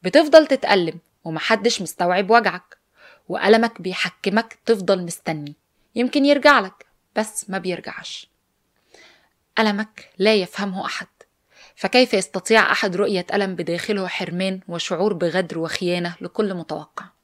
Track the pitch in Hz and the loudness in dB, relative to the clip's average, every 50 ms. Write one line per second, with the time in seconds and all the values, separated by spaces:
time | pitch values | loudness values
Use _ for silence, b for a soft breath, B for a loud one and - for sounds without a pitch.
0 | - 180 170 285 330 302 277 320 311 - 277 254 - - - 196 175 160 156 170 | -6 4 4 6 6 10 8 8 8 8 0 -2 2 2 2 2 2 -2 -4 -10
1 | _ _ _ _ _ 170 160 160 - - 226 214 202 233 233 - 190 160 - _ | _ _ _ _ _ -10 -8 -6 0 0 0 2 2 -2 -2 -2 -6 -10 -6 _
2 | 180 175 180 185 202 185 220 233 220 202 165 180 _ _ - _ _ _ b b | -2 0 0 0 2 4 4 4 4 2 -6 -6 _ _ -20 _ _ _ b b
3 | b b b b b _ 175 185 175 190 214 226 226 226 220 - 175 185 185 - | b b b b b _ -8 -4 2 4 4 4 4 0 -4 -8 -10 -8 -6 -6
4 | - 180 - _ - 202 190 220 233 226 - _ _ - 233 214 190 175 196 190 | -6 -8 -8 _ -6 -2 -2 -2 -2 -4 -12 _ _ -2 -2 -2 2 0 0 0
5 | 180 170 165 - _ - 160 151 147 143 147 _ _ _ _ _ _ _ _ - | -2 -8 -10 -10 _ -8 -8 -6 -8 -12 -14 _ _ _ _ _ _ _ _ -4
6 | 240 254 - 294 277 285 294 294 240 294 285 254 196 190 - _ - _ _ _ | -4 -2 0 2 4 4 2 4 6 4 4 4 2 -2 -10 _ -20 _ _ _
7 | _ _ _ 196 220 220 - - - - 185 190 170 185 180 165 - - - - | _ _ _ -6 -4 -4 -6 -12 -10 -8 -8 -6 -4 -6 -6 -6 -8 -14 -14 -14
8 | - - - - - _ _ _ _ _ _ _ _ _ _ b b b b b | -14 -14 -16 -16 -18 _ _ _ _ _ _ _ _ _ _ b b b b b
9 | b b b b b b b _ _ _ _ - 220 214 208 202 214 214 _ - | b b b b b b b _ _ _ _ 0 0 0 0 -2 -6 -8 _ -20
10 | - - _ _ 190 214 220 208 185 175 - - 202 202 185 190 - - - - | -20 -20 _ _ 2 2 2 2 0 -2 -6 -8 -6 -6 -6 -6 -8 -8 -8 -8
11 | - - _ _ - _ _ _ _ b b b b b b _ - 185 - 247 | -12 -14 _ _ -20 _ _ _ _ b b b b b b _ -6 2 4 4
12 | 254 240 - 196 190 - _ 190 - - 220 220 196 - - - - 202 175 175 | 4 6 2 0 -2 -2 _ -8 -2 4 4 4 6 4 2 0 0 -2 0 0
13 | 208 - 208 180 180 - - 202 202 190 185 165 175 170 170 175 - - 180 190 | 0 0 0 -2 -4 -2 -2 -2 -2 -2 -4 -6 -6 -6 -6 -6 -4 -4 -4 -4
14 | 190 180 - - 196 175 175 180 190 190 190 190 - - 170 165 - - 190 160 | -4 -6 -6 -6 -6 -6 -4 -4 -2 -4 -4 -6 -10 -10 -8 -8 -6 -4 -2 0
15 | 185 214 202 165 175 170 156 185 190 160 - 165 160 160 160 - 196 175 175 175 | 0 0 0 0 -2 0 0 0 -2 -2 -4 -6 -6 -4 -4 -2 -2 -2 -2 -2
16 | 175 175 170 - - - _ - 220 202 190 175 160 _ 151 160 156 _ _ - | -2 -6 -8 -8 -12 -12 _ -2 -2 -2 -2 -6 -8 _ -10 -10 -10 _ _ -16
17 | - 180 _ _ | -16 -16 _ _